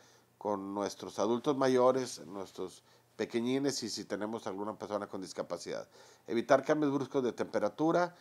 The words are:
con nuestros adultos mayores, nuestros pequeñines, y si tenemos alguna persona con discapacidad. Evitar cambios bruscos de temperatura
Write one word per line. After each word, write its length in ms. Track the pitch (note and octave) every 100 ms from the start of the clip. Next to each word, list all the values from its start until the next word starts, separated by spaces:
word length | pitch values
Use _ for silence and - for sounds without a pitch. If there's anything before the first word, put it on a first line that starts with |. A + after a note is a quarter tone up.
| - - _ _
con 340 | G#2 G2 G2
nuestros 460 | G2+ G2 - F#2+ A2
adultos 360 | G#2 A#2+ D#3 C3+
mayores, 680 | C3+ B2+ B2+ C3 B2 - D#2
nuestros 580 | G2+ F#2 - F#2 - _ _ _ -
pequeñines, 680 | G#2+ A#2+ A#2+ C3+ C#3 C3
y 60 | A2
si 160 | G#2+ F2+
tenemos 420 | G2+ G#2+ A2+ G#2+
alguna 320 | F#2+ G#2 G2+
persona 260 | G2 G#2 G2+
con 160 | G2+
discapacidad. 680 | F#2 - F2+ F2 F#2 A#1 - - - - -
Evitar 380 | A#2 A2+ C3+
cambios 280 | C#3 D3+ D3
bruscos 320 | C#3 B2+ C#3
de 100 | B2
temperatura 840 | - G#2 G#2+ G#2 - D#3 E3+ F3 -